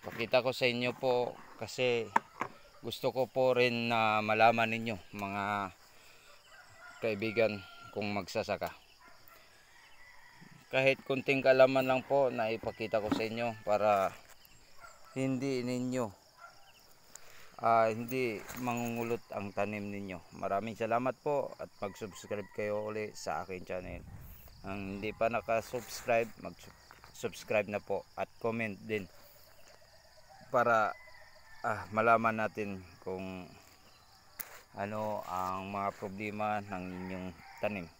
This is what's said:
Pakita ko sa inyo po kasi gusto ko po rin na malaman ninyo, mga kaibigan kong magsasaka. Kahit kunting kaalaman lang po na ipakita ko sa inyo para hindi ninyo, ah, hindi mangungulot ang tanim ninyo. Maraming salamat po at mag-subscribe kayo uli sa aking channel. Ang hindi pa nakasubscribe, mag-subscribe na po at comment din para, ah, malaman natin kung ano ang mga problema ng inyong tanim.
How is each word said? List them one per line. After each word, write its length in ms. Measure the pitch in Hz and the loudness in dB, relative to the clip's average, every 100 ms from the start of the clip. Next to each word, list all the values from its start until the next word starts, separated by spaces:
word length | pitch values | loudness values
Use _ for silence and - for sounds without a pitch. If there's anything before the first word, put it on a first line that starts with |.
Pakita 400 | - - 113 127 | -10 -6 2 4
ko 80 | 120 | 2
sa 160 | 123 127 | 2 2
inyo 240 | 120 123 | 2 -2
po 400 | 117 131 123 120 - - - | 0 0 2 0 -6 -16 -12
kasi 480 | 110 - 127 120 104 - - - - - - - | -10 0 2 2 2 0 -2 -10 -10 -10 -20 -12
gusto 240 | 113 - 131 | -10 -2 -2
ko 160 | 120 | 0
po 320 | 127 - 127 123 | -2 2 4 6
rin 320 | 123 120 117 | 4 4 0
na 320 | 113 110 107 | 2 4 2
malaman 480 | 107 110 113 117 113 | 2 8 8 8 2
ninyo, 320 | 113 113 101 - 104 | 0 -4 -6 -8 -8
mga 560 | 101 101 101 101 95 - - - - - - - - - - - - - | -6 -2 -2 -2 -4 -10 -20 -20 -20 -20 -20 -20 -20 -20 -20 -20 -20 -6
kaibigan 640 | 117 104 110 104 110 104 98 - - - | -4 -2 0 2 2 2 -10 -18 -10 -4
kong 160 | 104 | -2
magsasaka. 560 | 101 90 113 98 92 87 - - - - - - - - - - - - - - - - - - - - | -2 -2 -4 -2 -2 -4 -8 -20 -20 -20 -20 -20 -20 -20 -20 -20 -20 -20 -20 -20 -20 -20 -20 -20 -20 -2
Kahit 320 | 131 135 135 - | 4 4 4 0
kunting 320 | 135 - 135 | -2 2 4
kaalaman 480 | 131 131 131 135 131 | 6 8 8 8 4
lang 160 | 131 | 2
po 240 | - 139 131 | 4 4 4
na 240 | 123 110 | 2 -2
ipakita 480 | 113 117 - 110 113 | -2 -4 -4 0 0
ko 80 | 104 101 | 2 0
sa 80 | |
inyo 320 | 113 113 120 110 | -2 -2 -4 -4
para 480 | - 104 104 101 92 - - - - - - - - - - 131 | 0 4 6 4 2 -2 -20 -20 -20 -20 -20 -20 -20 -20 -12 -4
hindi 480 | 135 131 139 131 | -2 0 -2 -2
ninyo, 420 | 123 127 127 127 113 95 - - - - - - - - - - - - - - | -2 -4 -2 -2 -4 -6 -20 -20 -20 -20 -20 -20 -20 -20 -20 -20 -18 -18 -18 -2
ah, 240 | 117 117 113 | 4 6 4
hindi 520 | 110 117 131 127 101 - - | 2 -4 -2 -2 -2 -8 -6
mangungulot 640 | 123 120 120 117 117 117 - | -4 -2 -2 -4 -2 -4 -6
ang 200 | - 101 98 | -8 -6 -2
tanim 320 | 101 107 101 | -2 -2 -6
ninyo. 480 | 101 98 87 - - | -8 -8 -10 -14 -8
Maraming 400 | 95 98 110 98 | -2 -2 -2 -4
salamat 400 | 113 117 127 123 | 0 0 0 -4
po 300 | 147 143 - - | -2 -2 -2 -8
at 160 | 87 - | -12 -8
mag-subscribe 680 | 101 - 107 87 - 104 95 | -8 -6 -12 -12 -8 -8 -6
kayo 400 | - 104 104 107 | -6 -2 -2 -4
uli 160 | 107 107 - | -6 -6 -6
sa 240 | - 80 | -6 -4
aking 240 | 90 92 | -4 -8
channel. 400 | 90 92 90 87 - - - - - - | -6 -8 -6 -10 -12 -16 -16 -18 -20 -16
Ang 320 | 98 98 98 98 | -10 -8 -6 -6
hindi 160 | 107 | -6
pa 160 | 104 113 | 0 0
nakasubscribe, 1000 | 117 - 113 104 127 110 - - 117 117 - | 0 0 -2 0 -8 -8 -10 0 2 2 -6
mag-subscribe 1300 | 92 87 - - - - - - 113 - - 107 101 | -12 -12 -20 -20 -20 -20 -20 -10 -8 -8 0 0 2
na 160 | 104 | -2
po 240 | - 98 - - | -2 -4 -4 -8
at 100 | 98 - | -8 -2
comment 340 | 117 113 110 98 | -2 0 -2 -4
din 240 | 110 107 92 - - - - - - - - - - - - - - | -2 -4 -4 -14 -20 -20 -20 -20 -20 -20 -20 -20 -20 -20 -20 -20 0
para, 460 | 127 120 113 104 - - - - - - - | 4 6 6 4 -2 -14 -20 -20 -20 -20 -6
ah, 220 | 117 107 90 | -4 -2 -2
malaman 480 | 107 113 113 113 110 | 4 8 8 6 2
natin 400 | 107 - 101 95 90 - | -2 -2 -6 -6 -10 -14
kung 400 | - 92 92 92 90 - - - - - - - - - - - - | -8 -6 -6 -10 -12 -18 -20 -20 -20 -20 -20 -20 -20 -14 -14 -14 -18
ano 480 | 104 101 107 107 104 - | -8 -6 -4 -4 -4 -4
ang 400 | 90 92 92 95 | -4 -2 -4 -6
mga 180 | 101 98 | -2 -2
problema 640 | - 104 98 107 104 107 104 | -4 -10 -6 -6 -2 -2 -2
ng 260 | 101 95 92 92 92 | -4 -8 -6 -8 -6
inyong 220 | 92 92 85 - - | -6 -8 -10 -18 -4
tanim. 240 | 107 104 85 | -4 -4 -8